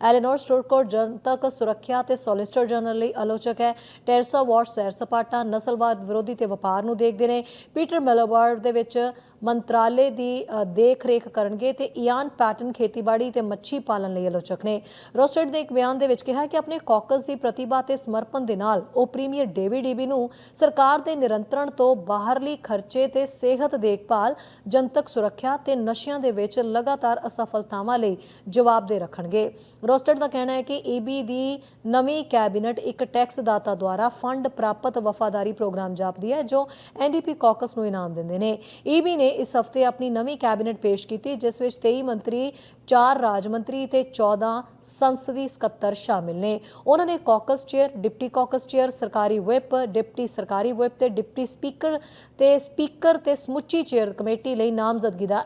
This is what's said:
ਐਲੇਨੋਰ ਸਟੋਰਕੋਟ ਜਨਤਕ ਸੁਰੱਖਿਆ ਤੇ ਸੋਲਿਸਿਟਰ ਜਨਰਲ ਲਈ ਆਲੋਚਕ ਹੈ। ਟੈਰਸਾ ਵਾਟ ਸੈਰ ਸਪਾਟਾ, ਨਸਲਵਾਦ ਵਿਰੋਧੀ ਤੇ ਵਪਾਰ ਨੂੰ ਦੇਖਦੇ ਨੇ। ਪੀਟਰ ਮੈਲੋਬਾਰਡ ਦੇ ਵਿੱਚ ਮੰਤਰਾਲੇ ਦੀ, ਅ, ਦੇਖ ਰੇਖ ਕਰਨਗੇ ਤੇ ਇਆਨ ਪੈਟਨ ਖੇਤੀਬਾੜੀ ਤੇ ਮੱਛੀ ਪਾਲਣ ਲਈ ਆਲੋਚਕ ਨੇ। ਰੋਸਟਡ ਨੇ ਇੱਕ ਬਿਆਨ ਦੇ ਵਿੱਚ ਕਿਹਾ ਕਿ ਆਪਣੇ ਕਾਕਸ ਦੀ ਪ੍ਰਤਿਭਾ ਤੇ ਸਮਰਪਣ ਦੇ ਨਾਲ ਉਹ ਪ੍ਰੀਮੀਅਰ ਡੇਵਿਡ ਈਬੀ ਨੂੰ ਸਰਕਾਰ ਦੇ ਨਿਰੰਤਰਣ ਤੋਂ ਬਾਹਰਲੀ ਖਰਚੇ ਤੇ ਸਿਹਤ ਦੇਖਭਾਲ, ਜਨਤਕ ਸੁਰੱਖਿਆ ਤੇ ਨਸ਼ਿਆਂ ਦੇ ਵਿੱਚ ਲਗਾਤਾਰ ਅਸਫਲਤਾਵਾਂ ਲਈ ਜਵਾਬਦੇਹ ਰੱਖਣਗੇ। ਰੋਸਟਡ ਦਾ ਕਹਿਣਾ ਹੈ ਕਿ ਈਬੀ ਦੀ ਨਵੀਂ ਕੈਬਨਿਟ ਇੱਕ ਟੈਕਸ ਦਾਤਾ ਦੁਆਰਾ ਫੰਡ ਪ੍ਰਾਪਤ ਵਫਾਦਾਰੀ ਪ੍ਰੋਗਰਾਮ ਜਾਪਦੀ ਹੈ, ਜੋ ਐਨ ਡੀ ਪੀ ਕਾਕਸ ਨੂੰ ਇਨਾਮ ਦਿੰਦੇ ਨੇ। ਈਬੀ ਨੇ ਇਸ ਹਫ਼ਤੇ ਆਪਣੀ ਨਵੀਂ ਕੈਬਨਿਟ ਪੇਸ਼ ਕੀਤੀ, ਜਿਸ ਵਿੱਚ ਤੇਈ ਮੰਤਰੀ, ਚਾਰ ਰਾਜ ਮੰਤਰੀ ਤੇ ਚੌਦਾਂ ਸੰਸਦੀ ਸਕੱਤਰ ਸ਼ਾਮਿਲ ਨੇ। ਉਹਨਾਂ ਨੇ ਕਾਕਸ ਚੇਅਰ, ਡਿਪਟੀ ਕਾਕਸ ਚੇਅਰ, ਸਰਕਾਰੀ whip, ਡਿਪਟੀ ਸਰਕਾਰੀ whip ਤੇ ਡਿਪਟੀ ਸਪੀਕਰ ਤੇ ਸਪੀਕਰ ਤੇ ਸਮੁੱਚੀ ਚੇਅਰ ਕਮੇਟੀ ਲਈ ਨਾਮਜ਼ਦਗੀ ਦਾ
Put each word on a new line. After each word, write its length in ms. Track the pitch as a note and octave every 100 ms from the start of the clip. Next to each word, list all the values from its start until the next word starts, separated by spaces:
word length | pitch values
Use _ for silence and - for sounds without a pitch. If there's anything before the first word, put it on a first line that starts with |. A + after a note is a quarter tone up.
ਐਲੇਨੋਰ 360 | A3+ B3 B3 C#4
ਸਟੋਰਕੋਟ 500 | - C4 B3+ B3 A3
ਜਨਤਕ 640 | G#3+ A3+ A3+ C4 C4 C4
ਸੁਰੱਖਿਆ 500 | B3+ A3 G#3 - B3
ਤੇ 140 | B3 B3+
ਸੋਲਿਸਿਟਰ 500 | - G3+ G#3 C4 A#3+
ਜਨਰਲ 320 | A#3 A3+ A3+
ਲਈ 160 | A3+ A#3
ਆਲੋਚਕ 440 | G#3+ A3 A#3+ A3+
ਹੈ। 140 | A#3 A#3 - - -
ਟੈਰਸਾ 380 | B3 B3 C#4
ਵਾਟ 240 | B3+ A3+ A#3
ਸੈਰ 240 | - G3
ਸਪਾਟਾ, 520 | F#3+ A#3 A#3 A3+ A#3+
ਨਸਲਵਾਦ 600 | A3+ G#3+ A3 A#3+ A#3 G#3+
ਵਿਰੋਧੀ 320 | G3 G#3+ A3 A#3+
ਤੇ 100 | A3
ਵਪਾਰ 380 | G3 G3 F#3+
ਨੂੰ 140 | A3 A3+
ਦੇਖਦੇ 300 | A#3 G3+ A#3+
ਨੇ। 160 | A#3+ A#3+ - -
ਪੀਟਰ 260 | D#4 D#4+ E4+
ਮੈਲੋਬਾਰਡ 600 | C4 A#3 A3+ A3+ A#3 A#3
ਦੇ 120 | A#3
ਵਿੱਚ 400 | A#3 A3+ A#3+ B3 A#3+ - _
ਮੰਤਰਾਲੇ 640 | G#3+ A#3+ A3+ A#3 A3+ B3 C4+
ਦੀ, 360 | A3+ B3 B3+ -
ਅ, 180 | A3
ਦੇਖ 420 | G3 F3 A#3 B3+ B3
ਰੇਖ 220 | A#3 A#3
ਕਰਨਗੇ 460 | - G3+ G#3 B3+
ਤੇ 120 | C4 C4+
ਇਆਨ 440 | - A#3+ B3 C#4+
ਪੈਟਨ 420 | - A3+ G#3+ A#3+
ਖੇਤੀਬਾੜੀ 600 | A#3 A3 A#3 G#3+ A3+ B3
ਤੇ 100 | A#3
ਮੱਛੀ 380 | G#3+ G3+ - C#4+
ਪਾਲਣ 340 | - G#3 G3
ਲਈ 120 | F#3 F3+
ਆਲੋਚਕ 400 | F3 E3 F3+ G#3+
ਨੇ। 160 | G#3 - - - A#3
ਰੋਸਟਡ 340 | C#4 D#4+ D#4+
ਨੇ 80 | D#4
ਇੱਕ 140 | D4+
ਬਿਆਨ 240 | B3+ B3 C4
ਦੇ 100 | C4+
ਵਿੱਚ 140 | A#3+
ਕਿਹਾ 240 | - B3+ D4
ਕਿ 120 | D#4+
ਆਪਣੇ 220 | D4+ D#4+ -
ਕਾਕਸ 380 | G#3+ G#3+ C4+
ਦੀ 120 | C4+ C#4
ਪ੍ਰਤਿਭਾ 460 | A#3+ A3+ B3+ C4
ਤੇ 140 | C4 C4+
ਸਮਰਪਣ 460 | A#3+ A3 A3+ C4+
ਦੇ 140 | A#3+ G3
ਨਾਲ 300 | G#3 G#3 - -
ਉਹ 120 | B3
ਪ੍ਰੀਮੀਅਰ 380 | - C4+ C#4 B3+
ਡੇਵਿਡ 400 | E3+ G3 B3+ C4
ਈਬੀ 200 | B3 C4
ਨੂੰ 240 | C4+ A#3+ - -
ਸਰਕਾਰ 460 | - D4+ D4+ C4+ D4
ਦੇ 160 | C#4+ D#4
ਨਿਰੰਤਰਣ 540 | B3 G#3+ G#3+ C4+ C#4+
ਤੋਂ 260 | C#4 B3+ B3
ਬਾਹਰਲੀ 600 | F3 G#3 G#3+ C4 C4+ D4
ਖਰਚੇ 520 | - G#3 G3+ B3+ C4+
ਤੇ 180 | C4+ C4+
ਸਿਹਤ 500 | - B3 B3+ C#4+ C#4
ਦੇਖਭਾਲ, 600 | G#3+ G3+ - A3 A3 D4 - - G#3
ਜਨਤਕ 400 | B3+ B3+ D4 D4
ਸੁਰੱਖਿਆ 500 | A#3+ G#3 G3+ C4 C#4
ਤੇ 180 | C#4 C4+
ਨਸ਼ਿਆਂ 440 | A3+ A3+ - C#4+
ਦੇ 120 | C4
ਵਿੱਚ 280 | G#3 G#3 B3
ਲਗਾਤਾਰ 640 | A#3 A3 A#3+ C#4 A#3+ A#3+ A#3
ਅਸਫਲਤਾਵਾਂ 720 | - A3 G#3+ G#3 G3+ G#3 B3
ਲਈ 180 | G#3+ F3+ - - -
ਜਵਾਬਦੇਹ 500 | F#3+ A#3+ A3+ G3 G3+
ਰੱਖਣਗੇ। 540 | F3 - E3+ G#3+ G#3+ - - - A3
ਰੋਸਟਡ 320 | C4 - D4
ਦਾ 80 | C#4+
ਕਹਿਣਾ 260 | C4+ B3+
ਹੈ 80 | C4
ਕਿ 140 | C4 C#4+
ਈਬੀ 480 | C4 A#3+ A3 C4+
ਦੀ 360 | A#3 B3+ C4+ C#4 - _ A3+
ਨਵੀਂ 380 | B3+ C4 D4+ D4+
ਕੈਬਨਿਟ 540 | A#3+ G#3+ G3+ A3 A3
ਇੱਕ 240 | - -
ਟੈਕਸ 360 | B3+ A#3+ A#3+ -
ਦਾਤਾ 360 | A3+ G#3+ G#3+ F#3+
ਦੁਆਰਾ 340 | F#3+ F#3 A#3+
ਫੰਡ 380 | A#3+ B3 C4 C4
ਪ੍ਰਾਪਤ 500 | - A3 G#3+ C4 A#3+
ਵਫਾਦਾਰੀ 540 | G#3+ G#3 G#3+ G3+ G3+
ਪ੍ਰੋਗਰਾਮ 420 | G#3+ G#3 F#3 F#3
ਜਾਪਦੀ 400 | F3+ F#3+ F3+ G#3
ਹੈ, 80 | C#4+
ਜੋ 260 | A#3+ C4+ C#4 - - -
ਐਨ 120 | C#4+
ਡੀ 100 | E4
ਪੀ 120 | D#4+
ਕਾਕਸ 440 | D4+ A#3 A3 A#3+ -
ਨੂੰ 100 | G#3+
ਇਨਾਮ 260 | G3 F3
ਦਿੰਦੇ 240 | E3 E3+ F3+
ਨੇ। 200 | A3 G#3+ - - -
ਈਬੀ 280 | D#4 E4+ E4+
ਨੇ 120 | C4+
ਇਸ 280 | C#4+ - B3
ਹਫ਼ਤੇ 300 | A3+ C4 B3+
ਆਪਣੀ 240 | B3 B3+
ਨਵੀਂ 280 | A#3 A#3+ D4
ਕੈਬਨਿਟ 400 | A#3+ G#3+ A3 G#3+
ਪੇਸ਼ 300 | G#3 G3 -
ਕੀਤੀ, 280 | A3 C#4 C4+
ਜਿਸ 260 | A#3+ A3+
ਵਿੱਚ 140 | B3 A#3+
ਤੇਈ 260 | A#3 B3
ਮੰਤਰੀ, 520 | C4 A3 A#3 A#3+ C4+ - - - -
ਚਾਰ 320 | B3 B3 C4+
ਰਾਜ 280 | A#3 G3+ G3+
ਮੰਤਰੀ 380 | A3+ A3 C4+ C4
ਤੇ 180 | C4
ਚੌਦਾਂ 600 | C4 - G#3 G#3 A3 A#3 B3 -
ਸੰਸਦੀ 640 | - - C4+ C4 C4 C4 C4+
ਸਕੱਤਰ 460 | - G#3+ - G3+
ਸ਼ਾਮਿਲ 420 | G#3 - G3 E3+ E3+
ਨੇ। 240 | G#3 G#3+ - - -
ਉਹਨਾਂ 180 | D#4 F4
ਨੇ 120 | E4+
ਕਾਕਸ 480 | - A3 A3 C4+ -
ਚੇਅਰ, 240 | C4+ C#4 C4
ਡਿਪਟੀ 320 | G#3 G#3+ B3+
ਕਾਕਸ 380 | - B3 C4 -
ਚੇਅਰ, 220 | C4 B3+
ਸਰਕਾਰੀ 500 | B3+ G#3+ G#3+ G#3 G#3+
whip, 460 | F#3 B3+ B3+ B3+ B3
ਡਿਪਟੀ 420 | G3 A3 - A#3+
ਸਰਕਾਰੀ 440 | - F#3+ G3 A3+
whip 200 | A#3 A#3+ A#3+
ਤੇ 100 | B3
ਡਿਪਟੀ 360 | G3+ A3 - B3+
ਸਪੀਕਰ 540 | - C#4 C4+ D#4+ D4+ - - - -
ਤੇ 220 | C4+ C#4+
ਸਪੀਕਰ 580 | C#4 - D4+ - E4 D#4+
ਤੇ 180 | - C#4+
ਸਮੁੱਚੀ 460 | - C4+ C#4+ E4
ਚੇਅਰ 300 | D#4 A#3+ G#3
ਕਮੇਟੀ 420 | F#3+ G#3+ A3 C4 A#3+
ਲਈ 160 | A3+
ਨਾਮਜ਼ਦਗੀ 560 | A3 A3 A#3 A3 F3+ G3
ਦਾ 180 | G3+